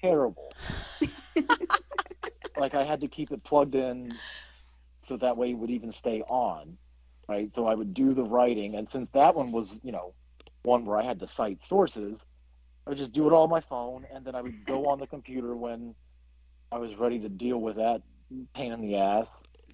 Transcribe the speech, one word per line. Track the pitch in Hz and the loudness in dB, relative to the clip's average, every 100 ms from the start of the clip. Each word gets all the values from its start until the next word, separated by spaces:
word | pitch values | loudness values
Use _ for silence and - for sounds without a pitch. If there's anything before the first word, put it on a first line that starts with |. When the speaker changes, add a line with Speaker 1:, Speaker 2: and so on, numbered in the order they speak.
Speaker 1:
terrible. | 185 156 123 - - - | 2 4 2 -2 -14 -12
Speaker 2:
<laughs> | - - - - 302 - - 330 - 480 359 - - - - - - - - - | -10 -8 -10 -4 -4 -4 -4 -2 2 2 2 -2 0 -8 -6 -10 -12 -12 -8 -2
Speaker 1:
Like, | 139 | 0
I | 143 | 2
had | 143 151 | 0 0
to | 135 | -2
keep | - 147 | -6 -6
it | 131 | -8
plugged | - 147 139 131 | 4 4 6 2
in | 127 123 123 117 - - - - - _ - _ | 0 -4 -8 -12 -14 -16 -20 -20 -20 _ -20 _
so | - 127 | -10 0
that | 127 117 | 0 2
way | 123 | 0
it | |
would | 120 117 | -2 -4
even | 123 113 | -4 -6
stay | - 123 110 | -6 -4 -2
on, | - 127 113 80 76 - - - - - - | 0 0 0 -2 -10 -20 -20 -20 -20 -18 -6
right? | 104 107 | -4 -2
So | 120 113 | 0 2
I | |
would | 110 107 | 2 0
do | 95 135 | 2 4
the | 131 | 4
writing, | 113 120 123 110 104 | 2 4 4 4 -2
and | 104 107 | -6 -6
since | 135 117 | -8 0
that | 135 156 165 | 6 6 6
one | 127 | 0
was, | 117 101 107 | -2 -4 -10
you | 131 | -10
know, | 98 90 - - - - - | -8 -10 -16 -20 -20 -20 -6
one | 117 120 | 2 2
where | 110 107 | 4 0
I | |
had | 123 104 | 0 -4
to | 95 | -8
cite | - 107 95 | -4 -4 -4
sources, | - 190 208 110 101 110 - _ - - _ - | 0 2 2 0 -10 -10 -16 _ -20 -20 _ -16
I | - | -10
would | 143 | -6
just | 135 | -2
do | 139 151 | 2 6
it | |
all | 165 | 8
on | 160 | 6
my | 165 | 2
phone, | - 127 120 127 131 | -2 -8 -8 -10 -14
and | 131 | -14
then | 131 | -10
I | 127 | -8
would | 123 110 143 | -8 -10 -6
go | 135 143 | -2 0
on | 139 | 0
the | 135 | -4
computer | 143 120 127 120 | -12 -10 -8 -6
when | 120 120 117 117 113 - - - - - - - | -6 -8 -8 -12 -16 -20 -20 -20 -20 -20 -20 -10
I | 120 | -8
was | 117 101 | -8 0
ready | 120 120 | 0 0
to | 104 | -4
deal | 95 120 120 | -4 -2 0
with | 110 107 | -2 0
that | 113 113 - - - 131 247 | 2 0 -4 -20 -16 -14 -12
pain | - 127 | -8 -8
in | 117 | -6
the | 107 101 | -2 2
ass, | 98 104 117 - - - - | 4 2 0 -8 -20 -20 -20